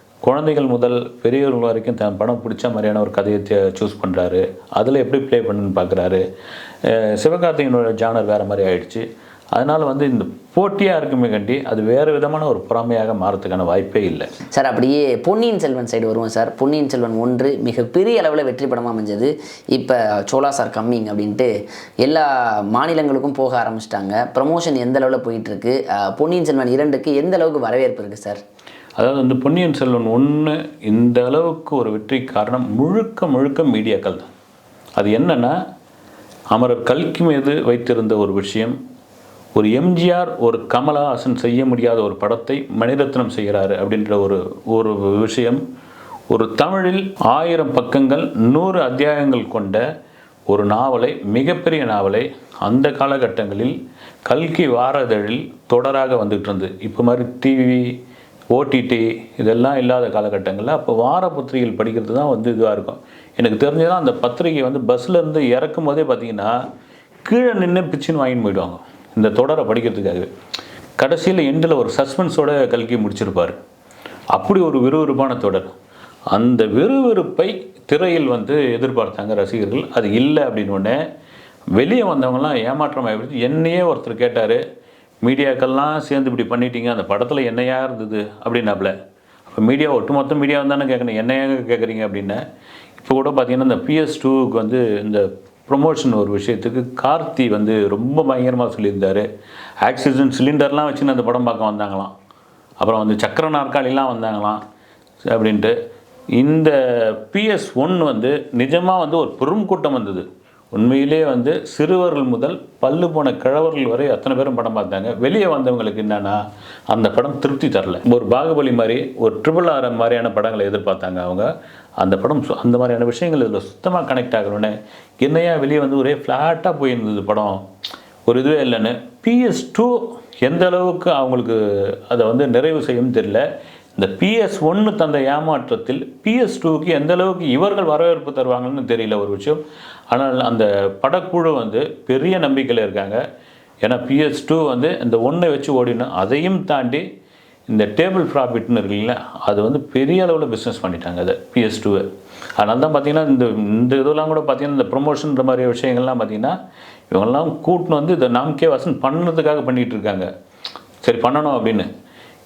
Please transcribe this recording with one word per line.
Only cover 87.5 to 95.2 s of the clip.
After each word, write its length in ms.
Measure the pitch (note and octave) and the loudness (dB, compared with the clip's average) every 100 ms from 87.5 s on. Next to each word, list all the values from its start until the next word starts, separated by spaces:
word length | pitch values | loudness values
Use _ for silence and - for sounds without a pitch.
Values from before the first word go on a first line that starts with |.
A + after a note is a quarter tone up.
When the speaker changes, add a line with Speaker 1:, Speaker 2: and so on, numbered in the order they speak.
| A#2 B2+ C3 | -2 -2 -2
Speaker 1:
இருந்தது?" 440 | C3 A2+ G#2+ G#2+ G#2 - | -4 -6 -6 -6 -6 -8
அப்படின்னாப்புல. 480 | A#2+ A#2+ G#2+ G2 F#2+ F#2+ - _ _ _ - | -4 -2 0 0 -2 -4 -12 _ _ _ -10
அப்ப 140 | - | 0
மீடியா, 280 | A2 C#3 D3+ | 2 2 2
ஒட்டுமொத்த 460 | B2+ G#2+ C#3 C3+ D3 | 0 0 -2 0 0
மீடியா 260 | C#3+ C#3+ | 0 0
தானே 220 | C#3 C#3 | 0 -2
கேட்கணும், 360 | C3 B2 A#2+ G#2+ | -2 -2 -2 -2
"என்னையாங்க 360 | A#2 C3+ C3+ C3 A2+ | -2 -2 -2 -2 -2
கேட்குறீங்க?" 320 | A2+ A2+ G#2+ G#2 | -2 -2 -4 -6
அப்படின்னு. 400 | G2+ G2+ A2 - - - - - - | -6 -6 -6 -10 -16 -20 -20 -20 -10
இப்போ 120 | - | -2
கூட 200 | C3+ C#3+ | 0 2
பார்த்தீங்கன்னா 380 | C3+ B2 B2+ C3 | 2 2 2 2
இந்த 80 | G#2 | 2
பி 180 | C#3 D#3 | 0 0
எஸ் 320 | D3+ - C3+ | 0 -2 0
டூவுக்கு 340 | C3+ C3 A2+ | 2 2 0
வந்து 400 | G#2+ B2+ A#2 G2+ | 0 0 0 -2
இந்த 260 | G#2+ G#2 | 0 0